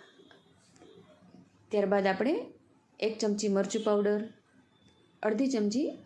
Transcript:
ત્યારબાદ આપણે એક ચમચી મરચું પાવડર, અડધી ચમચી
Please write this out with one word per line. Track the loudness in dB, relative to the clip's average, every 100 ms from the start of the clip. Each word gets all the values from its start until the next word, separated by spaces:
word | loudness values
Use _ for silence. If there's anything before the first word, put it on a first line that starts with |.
| -20 -20 -20 -20 _ _ _ -20 -20 -20 -20 -20 -20 -20 -20 _ -4
ત્યારબાદ | 0 2 2 2
આપણે | 2 0 0 -4 -16 _ _ _ -6
એક | -4 -2
ચમચી | -2 0 0
મરચું | 0 0 -2
પાવડર, | 0 2 2 0 -2 -12 _ _ _ _ _ _ _ _
અડધી | -2 0 0
ચમચી | 0 0 0 -2 -6